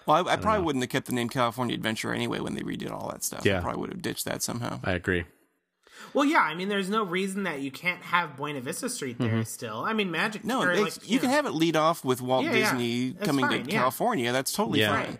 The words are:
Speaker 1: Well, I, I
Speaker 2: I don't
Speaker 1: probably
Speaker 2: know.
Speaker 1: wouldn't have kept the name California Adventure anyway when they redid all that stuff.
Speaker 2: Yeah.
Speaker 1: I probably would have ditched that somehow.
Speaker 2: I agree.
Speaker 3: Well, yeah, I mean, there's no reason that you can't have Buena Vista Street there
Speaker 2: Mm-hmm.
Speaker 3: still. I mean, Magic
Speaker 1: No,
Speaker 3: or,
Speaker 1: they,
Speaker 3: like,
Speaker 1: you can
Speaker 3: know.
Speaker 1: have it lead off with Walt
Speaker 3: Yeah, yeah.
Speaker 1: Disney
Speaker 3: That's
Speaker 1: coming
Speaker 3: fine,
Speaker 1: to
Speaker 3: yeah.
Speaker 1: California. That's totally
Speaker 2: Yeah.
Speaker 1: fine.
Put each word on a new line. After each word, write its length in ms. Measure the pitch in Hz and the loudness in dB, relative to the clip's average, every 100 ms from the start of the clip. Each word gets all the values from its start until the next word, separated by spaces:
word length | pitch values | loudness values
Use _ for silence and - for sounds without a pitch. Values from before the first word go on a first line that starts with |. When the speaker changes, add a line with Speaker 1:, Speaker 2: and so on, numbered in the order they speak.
| - | 2
Speaker 1:
Well, 100 | 156 | 2
I, 140 | 160 | 4
I 20 | |
Speaker 2:
I 40 | 151 | 0
don't 60 | |
Speaker 1:
probably 180 | 208 214 | 2 2
Speaker 2:
know. 40 | 165 | 2
Speaker 1:
wouldn't 160 | 135 | 0
have 60 | 123 | 0
kept 160 | 131 - | -2 -2
the 60 | |
name 160 | 123 120 | -2 -2
California 460 | 135 120 120 120 | 0 0 0 -2
Adventure 380 | 117 110 110 117 | -2 -2 -2 -2
anyway 260 | 113 117 113 | -2 -2 -2
when 140 | - | -4
they 80 | - | -6
redid 280 | - - - | -6 -6 -6
all 160 | 101 - | -6 -8
that 140 | - | -6
stuff. 200 | - - | -8 -2
Speaker 2:
Yeah. 140 | 101 95 | 0 2
Speaker 1:
I 20 | |
probably 180 | 120 - | 0 -4
would 100 | - | -6
have 120 | - | -6
ditched 220 | - - - | -6 -6 -4
that 160 | - | -4
somehow. 380 | - 120 120 123 | -4 -4 -6 -4
Speaker 2:
I 80 | 98 | -2
agree. 320 | 90 - 90 82 _ _ _ _ _ _ - - | -2 0 0 -2 _ _ _ _ _ _ -20 -4
Speaker 3:
Well, 120 | - | 0
yeah, 140 | 285 320 | 4 4
I 140 | 160 | 2
mean, 140 | 160 190 | 0 -2
there's 200 | 202 185 | 0 0
no 120 | 220 | 0
reason 400 | 202 180 196 196 | 0 0 -2 -2
that 160 | 185 143 | -4 -4
you 100 | 139 | -6
can't 320 | 131 175 175 | -4 -4 -4
have 340 | - 175 170 135 | 0 0 0 -4
Buena 240 | 147 147 | -6 -4
Vista 280 | 123 180 254 | -6 -4 -6
Street 300 | - 135 120 | -4 -6 -2
there 100 | 120 | 0
Speaker 2:
Mm-hmm. 120 | 113 | 0
Speaker 3:
still. 380 | 110 - 117 110 | -2 -6 -8 -4
I 80 | 180 | -2
mean, 160 | 220 190 | 0 0
Magic 340 | 160 208 214 | 0 -2 -2
Speaker 1:
No, 180 | - 254 | -2 0
Speaker 3:
or, 120 | 180 | 2
Speaker 1:
they, 80 | 180 | 2
Speaker 3:
like, 240 | 202 - - | 2 -2 0
Speaker 1:
you 100 | 240 | 2
can 100 | 254 | 4
Speaker 3:
know. 40 | 285 | 2
Speaker 1:
have 100 | 285 | 2
it 60 | |
lead 240 | 151 170 156 | 2 4 4
off 280 | 156 165 | 4 4
with 160 | 135 127 | 2 0
Walt 240 | 127 131 | 2 2
Speaker 3:
Yeah, 80 | 202 | 4
yeah. 160 | 220 214 | 4 4
Speaker 1:
Disney 380 | 135 120 120 127 | 2 2 0 0
Speaker 3:
That's 160 | 131 202 | -2 0
Speaker 1:
coming 200 | 139 277 | 2 2
Speaker 3:
fine, 180 | - | 0
Speaker 1:
to 60 | 123 | 0
Speaker 3:
yeah. 60 | - | 2
Speaker 1:
California. 500 | 127 - 214 202 120 | 2 2 0 2 2
That's 200 | 131 135 | 0 0
totally 280 | - 220 151 | 0 2 4
Speaker 2:
Yeah. 120 | 107 | 4
Speaker 1:
fine. 260 | 101 - - | 2 -2 -8